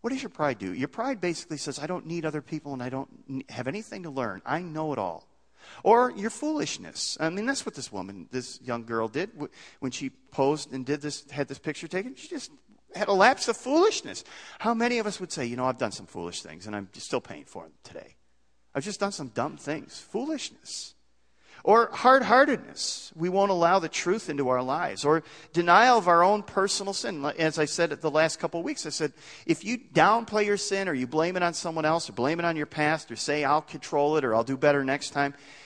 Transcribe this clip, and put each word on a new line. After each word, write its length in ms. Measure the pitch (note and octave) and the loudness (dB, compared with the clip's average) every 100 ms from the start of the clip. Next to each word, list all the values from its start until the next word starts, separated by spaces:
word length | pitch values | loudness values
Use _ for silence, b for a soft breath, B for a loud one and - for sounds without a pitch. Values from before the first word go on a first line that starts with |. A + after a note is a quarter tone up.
What 120 | A#3 | -4
does 100 | C4 | -6
your 80 | C4 | -8
pride 280 | - D3+ A#2 | -2 -2 0
do? 140 | F#2+ | -4
Your 140 | F2+ C3+ | -4 -4
pride 340 | - B3 B3 | -4 -4 -2
basically 360 | F3 E3 - D3+ | -4 -4 -8 -8
says, 240 | D3+ C#3+ | -8 -8
"I 80 | D3+ | -6
don't 180 | F3+ D#3+ | -8 -6
need 180 | E3+ | -4
other 160 | D#3 D3+ | -4 -6
people 320 | - D#3 C#3+ | -6 -10 -8
and 80 | C3+ | -8
I 80 | B2 | -6
don't 200 | C3 C#3 - - | -8 -10 -16 -10
n-, 140 | C3 - | -10 -10
have 180 | A#2 B2 | -8 -6
anything 380 | F#3+ A3 G#3 | -6 -10 -12
to 60 | E3+ | -8
learn. 320 | C3+ A#2 G2 - | -4 -4 -4 -4
I 140 | D3+ | -4
know 320 | F3+ D#3 D#3 | -4 -6 -4
it 60 | B2+ | -2
all." 280 | F#2+ D#2+ _ _ _ B B B | -4 -6 _ _ _ B B B
Or 300 | - A3+ B3 | 6 6 6
your 160 | - G#3 | 0 -6
foolishness. 880 | - D4+ D#4 D#3 - E2 - - - | -4 -4 -2 -4 -6 -12 -8 -8 -2
I 100 | D#3+ | -2
mean, 160 | F3+ A3+ | -2 -4
that's 200 | C#4 - | -4 -6
what 80 | |
this 160 | - B2+ | -10 -10
woman, 380 | G2+ F#2 G2 E2 | -8 -8 -10 -8
this 300 | B2+ A#2+ - | -8 -8 -14
young 220 | - A#2+ | -6 -6
girl 240 | A2+ A2+ A2 | -2 -2 -2
did 240 | A#2+ G3+ | -2 -6
w-, 180 | - D#3 B B B | -8 -12 B B B
when 100 | C3 | -8
she 200 | - C#3 - _ | -6 -10 -10 _
posed 420 | - C3+ D3+ - | 0 2 2 -4
and 140 | C3 B2+ | -10 -4
did 160 | D3 | -4
this, 260 | D3 C3+ - | -4 -10 -12
had 160 | C3 C#3 | -6 -6
this 100 | C3+ | -6
picture 300 | - D3 E3 | -8 -8 -6
taken. 260 | F3+ A#3 | -6 -6
She 140 | C4+ - | -12 -12
just 240 | D#4+ - - _ _ _ | -12 -12 -20 _ _ _
had 140 | F#3 G#3 | -6 0
a 40 | |
lapse 360 | G3+ G#3+ C4+ - | 6 6 6 0
of 80 | A3 | -2
foolishness. 680 | B3+ D4+ G4+ - - - - B B B | 2 4 4 2 -8 -12 -14 B B B
How 120 | G#3 | -2
many 260 | A3+ A#3+ A#3+ | 2 2 0
of 80 | G#3+ | -2
us 100 | - | -6
would 140 | F#3 | -8
say, 120 | - | -4
"You 120 | A#2+ A#2+ | -4 0
know, 100 | B2+ | 0
I've 120 | B2 | 0
done 140 | A#2+ | -2
some 140 | F2+ G2 | -4 -14
foolish 360 | - F2 F2 | -8 -8 -8
things 260 | E2 D#2+ G2+ | -12 -16 -8
and 80 | G#2 | -8
I'm 120 | F#2+ | -10
still 260 | - - B2+ | -14 -6 -6
paying 240 | - D2+ | -6 -18
for 200 | C#2+ - | -16 -18
them 80 | E2 _ | -18 _
today. 320 | - E2 - _ _ _ _ _ _ C3+ | -20 -18 -18 _ _ _ _ _ _ -8
I've 80 | |
just 160 | D#3+ G3 | -6 -4
done 120 | G3+ | -4
some 160 | G3 C#3 | -4 -8
dumb 260 | A2 C3+ D3+ | -4 -4 -6
things." 420 | - D#3 - - | -8 -8 -8 -20
Foolishness. 960 | - A3 C#4 D4+ - - - - - _ _ _ B B B B | -10 -6 -4 -6 -8 -14 -16 -14 -14 _ _ _ B B B B
Or 260 | - A3 A3+ | 4 6 4
hard-heartedness. 1200 | - B3 C4+ G#3 B3 C#4+ B3 - - - - - D#3+ | 4 6 6 6 6 6 2 -4 -8 -8 -8 -12 -4
We 120 | E3+ | 0
won't 220 | F#3 G3 | 2 2
allow 300 | F#3 E3+ F#3+ | 4 6 4
the 80 | D#3+ | 2
truth 420 | - F3 G#3+ - | -4 -2 -2 -2
into 180 | D3 C3 | -2 0
our 140 | B2+ | 0
lives. 420 | B2+ D3 D#3+ F#2+ | 0 -2 -4 -2
Or 200 | C#3+ D#3+ - B B | 2 2 0 B B
denial 460 | D#3+ F3 F3+ B3 A#3+ | 0 8 8 10 6
of 80 | F3+ | 6
our 160 | E3+ | 6
own 220 | F3+ G#3 | 8 4
personal 480 | G3+ - G3 - G3 | 0 0 0 0 -4
sin. 280 | G3 A#3 E3+ | -4 -4 -4
Li-, 140 | C#3 - | -4 0
as 220 | D#3+ D#3 | 0 2
I 60 | |
said 260 | D3+ - E3+ | -2 2 0
at 100 | C#3+ | 0
the 120 | D#3+ | 0
last 260 | D3 D#3+ - | 2 2 0
couple 220 | E3 E3+ | -6 -4
of 40 | |
weeks, 220 | G3 D4+ E3 | -6 -6 -8
I 40 | |
said, 220 | - D3+ - B B | -4 -4 -4 B B
if 200 | - E3 | -2 -2
you 120 | G3 A#3+ | 0 -6
downplay 680 | - D#3 E3+ A3+ A3+ G#3+ G#3 | -2 6 6 6 2 0 2
your 100 | G3+ | 0
sin 320 | - G3 F#3+ | 0 -2 -2
or 60 | |
you 140 | C#3 B2+ | -2 -2
blame 280 | D3+ E3+ F#3 | 0 0 2
it 60 | |
on 120 | F3 | 0
someone 300 | E3 F3 D#3+ | 0 -6 -2
else 240 | D3+ E3 - | 2 0 -2
or 40 | |
blame 260 | G2+ B2+ E3 | -2 0 0
it 60 | |
on 100 | E3+ | 0
your 120 | D#3+ D3 | -2 -4
past 440 | - D3+ D#3 - | -2 0 0 -4
or 60 | A2+ | -8
say, 260 | - D3 | -4 -2
"I'll 180 | C#3+ D3+ | 2 0
control 560 | D#3 D#3 - D3+ D3 D#3 | 0 -14 -4 2 2 2
it 80 | |
or 120 | C3 A2 | 2 2
I'll 80 | |
do 120 | A2+ C3+ | 2 2
better 280 | D3 C#3+ | 4 4
next 260 | C3+ C#3 - | 2 -2 -4
time," 240 | C#3+ C#3+ - B B | -2 -2 -4 B B